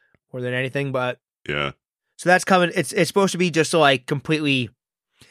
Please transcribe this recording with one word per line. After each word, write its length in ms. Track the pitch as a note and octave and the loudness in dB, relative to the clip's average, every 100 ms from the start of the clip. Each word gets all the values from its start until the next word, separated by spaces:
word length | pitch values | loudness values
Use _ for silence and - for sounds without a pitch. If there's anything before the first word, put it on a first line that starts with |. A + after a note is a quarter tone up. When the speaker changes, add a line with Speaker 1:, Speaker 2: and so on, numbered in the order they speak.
| _ _ _ | _ _ _
Speaker 1:
more 80 | B2+ | -8
than 140 | B2 | -6
anything, 380 | B2 C3 C#3 C#3 | -4 -4 -4 -4
but 260 | C3 B2+ B2 _ _ - | -2 -4 -6 _ _ -8
Speaker 2:
Yeah. 240 | D2 C#2+ - _ _ _ - | -4 -4 -6 _ _ _ -6
Speaker 1:
so 120 | E3 | 2
that's 160 | F3+ | 2
coming. 260 | - F#3 F3 | 4 2 2
It's, 180 | F#3 D3 | -2 -4
it's 160 | - E3 | 0 0
supposed 240 | G3 F#3+ | 2 0
to 60 | E3+ | 0
be 120 | F3+ | -2
just 220 | D#3 D3+ | 0 0
to, 60 | E3+ | 4
like, 280 | D3 C3+ - | 4 2 -2
completely, 640 | C#3+ - D#3 D3+ C3+ A2+ _ _ _ _ _ _ | -6 -2 -2 0 -2 -2 _ _ _ _ _ _